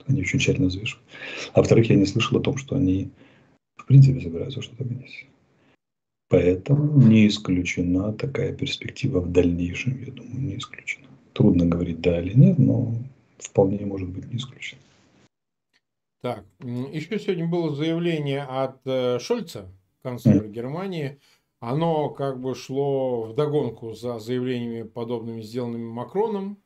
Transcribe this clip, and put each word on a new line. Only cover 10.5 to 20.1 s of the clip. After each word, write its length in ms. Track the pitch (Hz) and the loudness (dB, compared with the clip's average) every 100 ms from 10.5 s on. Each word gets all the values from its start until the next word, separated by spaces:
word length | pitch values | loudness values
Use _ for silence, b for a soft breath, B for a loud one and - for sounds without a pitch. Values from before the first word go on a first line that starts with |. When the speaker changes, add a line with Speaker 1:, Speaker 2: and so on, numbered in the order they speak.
| 98 | -6
Speaker 1:
исключена. 500 | - - - - - - _ | -12 -14 -12 -14 -14 -20 _
Трудно 320 | - 104 87 85 | 2 4 6 4
говорить 360 | 85 87 82 | 0 -2 -2
да 200 | - 87 | 0 0
или 120 | 90 | 2
нет, 260 | 120 185 180 | 6 8 8
но 340 | - 113 113 117 - - _ _ | 2 2 -2 -6 -10 -18 _ _
вполне 460 | - - 98 101 101 | -4 2 2 0 -6
может 240 | 95 92 | -8 -8
быть 220 | 92 - | -10 -10
не 60 | - | -10
исключено. 440 | - - - - _ _ _ _ _ _ _ _ _ _ _ _ _ _ | -10 -12 -16 -18 _ _ _ _ _ _ _ _ _ _ _ _ _ _
Speaker 2:
Так, 240 | 123 107 - - | -8 -8 -10 -16
м, 320 | 127 123 135 | -8 -8 -6
ещё 260 | 156 151 208 | -8 -6 -6
сегодня 280 | 202 175 165 | -4 -2 -2
было 280 | 175 160 139 | 0 -2 -2
заявление 680 | 160 165 170 156 143 139 | -2 -2 -2 -2 -2 -4
от, 380 | 135 131 131 127 135 | -4 -4 -4 -6 -4
э, 340 | 131 127 123 | -2 0 -2
Шольца, 520 | - 240 170 113 92 - _ _ | -2 -4 -6 -12 -16 -20 _ _
канцлера 400 | 131 | -12